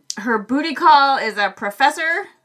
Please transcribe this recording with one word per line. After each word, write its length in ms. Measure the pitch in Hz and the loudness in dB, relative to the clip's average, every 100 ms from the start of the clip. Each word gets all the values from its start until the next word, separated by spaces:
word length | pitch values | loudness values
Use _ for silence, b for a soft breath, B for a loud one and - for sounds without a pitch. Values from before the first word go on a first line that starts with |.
| - - | -14 -8
her 200 | 226 220 | -4 -4
booty 380 | 196 277 330 269 | -2 -4 -4 0
call 420 | 330 285 277 269 | 4 6 4 0
is 200 | 214 202 | -2 -2
a 120 | 196 | -4
professor 800 | - 208 - 277 320 320 359 381 _ | -4 -8 0 0 0 -4 -4 -6 _